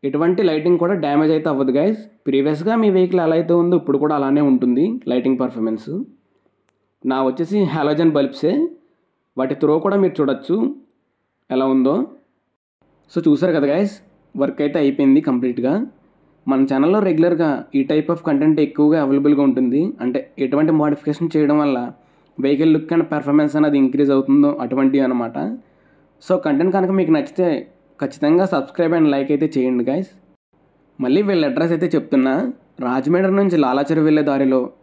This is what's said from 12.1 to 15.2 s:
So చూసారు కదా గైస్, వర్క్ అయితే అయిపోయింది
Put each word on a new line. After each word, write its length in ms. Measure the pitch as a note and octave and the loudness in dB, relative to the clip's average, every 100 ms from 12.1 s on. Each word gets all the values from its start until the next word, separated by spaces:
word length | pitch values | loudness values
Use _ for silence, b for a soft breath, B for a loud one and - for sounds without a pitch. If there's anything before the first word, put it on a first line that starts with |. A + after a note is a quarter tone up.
| - _ _ _ _ _ _ _ _ _ | -10 _ _ _ _ _ _ _ _ _
So 60 | - E3 | -2 2
చూసారు 260 | D3 F3+ D#3+ | 2 2 0
కదా 100 | C#3 | 0
గైస్, 220 | D#3 G3+ - _ _ _ - | 0 -2 -6 _ _ _ -4
వర్క్ 200 | - - | -4 -2
అయితే 140 | D3 E3 | -2 0
అయిపోయింది 360 | C#3+ C3+ C#3 C#3 | 0 2 4 4